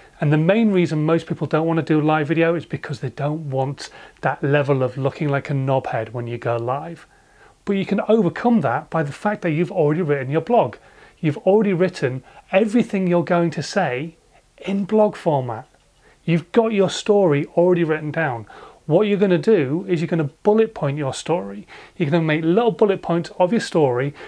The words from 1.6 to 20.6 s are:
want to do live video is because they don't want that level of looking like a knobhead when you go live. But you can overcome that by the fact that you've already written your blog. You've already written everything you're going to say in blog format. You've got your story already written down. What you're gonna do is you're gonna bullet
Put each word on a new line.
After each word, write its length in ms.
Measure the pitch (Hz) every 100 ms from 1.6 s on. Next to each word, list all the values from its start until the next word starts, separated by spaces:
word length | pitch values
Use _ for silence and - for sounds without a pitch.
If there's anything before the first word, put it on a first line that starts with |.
| 165
want 100 | 165
to 60 |
do 180 | 156 156
live 280 | 151 156 147
video 260 | 165 165 170
is 100 | -
because 340 | 143 - 135
they 100 | 131
don't 420 | - 147 156 147
want 400 | 131 135 135 - - - -
that 220 | 135 143
level 380 | 147 147 135 135
of 160 | 127 123
looking 320 | 135 - 147
like 220 | 139 -
a 20 |
knobhead 560 | 139 135 131 - 120 107
when 160 | 120 117
you 140 | 120
go 160 | 120 117
live. 500 | 117 139 165 160 - _ _ _ - _
But 100 | -
you 120 | - -
can 160 | 208 -
overcome 540 | 220 170 - 240 226
that 280 | 131 131 160
by 140 | 165
the 80 | 143
fact 320 | - 208 208
that 80 | 175
you've 200 | 151 175
already 300 | 185 147 156
written 300 | 156 143 131
your 100 | 156
blog. 360 | 160 240 113 - - - - _
You've 180 | 156 139
already 340 | 185 214 208
written 500 | 170 147 - 131 131 - - -
everything 540 | 190 220 233 226 196 185
you're 180 | 175
going 280 | 160 175 170
to 100 | -
say 540 | - 196 156 123 160 - _ _ _ -
in 280 | - 196 185
blog 300 | 214 214 -
format. 520 | 170 143 123 110 - _ _ _ _ _ -
You've 260 | 165 -
got 220 | 233 226
your 180 | 202 185
story 540 | - - 202 180 143 165 -
already 260 | 180 175
written 280 | 160 156 151
down. 340 | 160 151 117 104 - - - -
What 220 | 165 214
you're 100 | 202
gonna 220 | 202 170
do 460 | 220 202 127 160 196
is 120 | 170
you're 80 | 165
gonna 180 | 170 143
bullet 500 | - 208 220